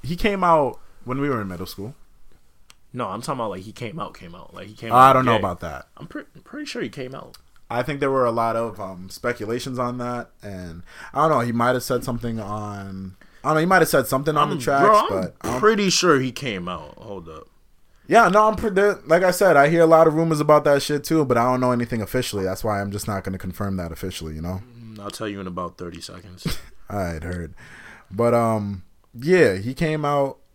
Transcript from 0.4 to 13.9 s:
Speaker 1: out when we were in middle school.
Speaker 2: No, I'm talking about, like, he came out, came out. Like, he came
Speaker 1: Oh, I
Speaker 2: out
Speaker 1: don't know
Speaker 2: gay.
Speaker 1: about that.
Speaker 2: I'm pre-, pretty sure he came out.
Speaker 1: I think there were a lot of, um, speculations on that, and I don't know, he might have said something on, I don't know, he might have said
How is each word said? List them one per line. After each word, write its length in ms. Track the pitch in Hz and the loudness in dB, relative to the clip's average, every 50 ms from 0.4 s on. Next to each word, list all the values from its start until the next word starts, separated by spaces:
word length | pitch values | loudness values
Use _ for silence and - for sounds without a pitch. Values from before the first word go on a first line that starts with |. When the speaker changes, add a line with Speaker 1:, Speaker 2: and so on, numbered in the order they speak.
| 185 | 4
Speaker 1:
out 340 | 175 165 156 143 123 - - - - - - - | 4 4 4 4 2 -2 -8 -18 -20 -20 -16 -8
when 160 | 120 127 139 | -6 -4 -4
we 80 | 139 147 | -2 -2
were 120 | 135 113 | -2 -2
in 80 | 104 95 | -4 -6
middle 180 | 90 85 92 | -8 -8 -10
school. 280 | 92 - - 98 110 147 _ - - - - - - - - _ _ _ _ - _ - _ - - - | -12 -10 -12 -12 -12 -12 _ -20 -20 -20 -20 -20 -20 -20 -20 _ _ _ _ -20 _ -20 _ -20 -16 -10
Speaker 2:
No, 160 | 123 120 101 | -8 -8 -8
I'm 140 | 92 113 123 | -8 -10 -8
talking 180 | 156 147 131 | -8 -6 -6
about, 100 | 117 107 | -6 -6
like, 120 | 98 92 92 | -6 -10 -12
he 100 | 110 101 | -16 -14
came 260 | - 123 110 101 165 | -12 -12 -12 -10 -10
out, 160 | - - - | -12 -12 -14
came 200 | - 92 87 85 | -18 -20 -18 -18
out. 180 | - - - - | -20 -20 -20 -18
Like, 140 | - 92 | -18 -16
he 80 | 98 110 | -16 -16
came 180 | - - 113 117 | -14 -8 2 8
Speaker 1:
Oh, 40 | |
I 140 | 123 131 135 | 8 10 10
Speaker 2:
out 20 | 131 | 8
Speaker 1:
don't 100 | 127 131 | 6 4
know 80 | 127 117 | 2 2
Speaker 2:
gay. 60 | 107 | 0
Speaker 1:
about 220 | 95 95 90 - | 0 -2 -4 -6
that. 260 | - 82 73 64 - _ _ | -10 -12 -12 -12 -16 _ _
Speaker 2:
I'm 100 | - 151 | -20 -20
pre-, 180 | - - 302 - - _ - _ | -16 -14 -16 -16 -16 _ -20 _
pretty 220 | - - 294 302 | -18 -14 -14 -12
sure 160 | 285 - 240 175 | -10 -8 -8 -8
he 80 | 117 | -8
came 240 | - 147 131 127 131 | -8 -10 -12 -12 -12
out. 240 | 143 - - - - - _ _ - - - | -16 -16 -18 -20 -20 -20 _ _ -20 -14 -6
Speaker 1:
I 120 | 113 120 127 | -4 -4 -2
think 180 | 156 147 139 | -2 -2 -2
there 100 | 143 139 | 0 0
were 160 | 135 135 127 | 2 2 2
a 40 | 120 113 | 2 2
lot 220 | 117 113 113 113 | 0 0 0 0
of, 240 | 113 117 113 101 104 | -2 -2 -4 -6 -10
um, 280 | 101 95 95 90 92 95 | -12 -12 -12 -14 -14 -16
speculations 680 | - - - 120 120 - 107 104 117 127 123 139 127 120 | -16 -8 -6 -6 -6 -4 -6 -6 -6 -6 -6 -6 -6 -4
on 180 | 127 123 123 123 | -4 -4 -4 -6
that, 320 | 120 120 123 120 117 - _ _ - | -6 -6 -6 -8 -10 -12 _ _ -16
and 400 | 104 98 92 90 85 82 85 - - - - - - - | -14 -12 -12 -12 -12 -14 -14 -16 -18 -18 -20 -18 -8 -2
I 60 | 135 147 | 2 2
don't 80 | 160 156 131 | 4 4 2
know, 20 | 117 | 2
he 80 | 120 117 | 0 0
might 180 | 117 117 123 127 | 0 2 2 2
have 80 | 127 120 | 0 0
said 200 | - 135 123 - | -2 -4 -4 -2
something 340 | - 123 117 120 120 113 110 | -4 -6 -6 -6 -6 -6 -6
on, 800 | 104 98 104 107 104 104 104 101 98 98 95 95 95 95 95 _ - - _ - - | -6 -6 -8 -8 -8 -8 -10 -10 -12 -12 -12 -12 -12 -12 -14 _ -20 -20 _ -8 -2
I 60 | 135 | 0
don't 60 | 156 | 2
know, 60 | 156 | 2
he 60 | 160 | 2
might 120 | 180 190 185 | 4 4 4
have 100 | 160 | 4
said 180 | 151 | 4